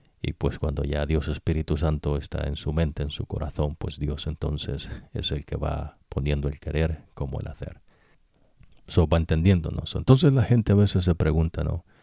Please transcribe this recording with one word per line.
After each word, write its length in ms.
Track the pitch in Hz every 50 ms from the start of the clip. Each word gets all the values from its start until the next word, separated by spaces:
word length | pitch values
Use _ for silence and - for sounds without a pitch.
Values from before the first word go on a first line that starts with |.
| _ _ _ _ -
Y, 100 | - 78
pues, 260 | - 73 69 - -
cuando 240 | - 78 71 71 73
ya 200 | 73 73 73 73
Dios 220 | 71 80 76 71
Espíritu 500 | 78 76 - - 85 78 78 78 - 80
Santo 400 | 73 82 78 76 73 - 76 73
está 300 | 69 - - - 73 71
en 80 | 73 76
su 180 | - - 80
mente, 300 | 76 82 82 73 73 -
en 80 | 73 76
su 160 | - - -
corazón, 480 | - - - - 71 - - 76 73 71
pues, 240 | - - 80 - -
Dios 300 | 73 73 76 73 - 82
entonces 600 | 73 - - 73 73 76 - - - 80 - - - - - -
es 200 | - 110 90 -
el 120 | 82 71 -
que 120 | - -
va 420 | 71 71 73 73 73 73 73 - _ _ _
poniendo 380 | - - 69 73 73 71 69
el 140 | 71 71 -
querer 460 | - 76 73 76 80 80 78 - - _ _
como 260 | - 71 67 67 -
el 80 | - 78
hacer. 320 | 73 - - 76 - - _ _ _ _ _ _ _ _ _ _ _ _ _ _ _ _ - - - - -
So, 220 | - - 92 82 76
va 80 | 82
entendiendo, 560 | 82 82 - 82 80 82 98 92 85 80 78
¿no? 120 | - - 80
So, 120 | - - -
entonces 340 | - - 131 131 175 143
la 120 | 135 131 98
gente 260 | 101 123 117 104 -
a 60 | 101
veces 260 | 101 104 98 - 95
se 140 | 87 90 82
pregunta, 480 | - 80 78 78 80 80 80 - 76 73
¿no? 200 | 76 80 82 - _ _ _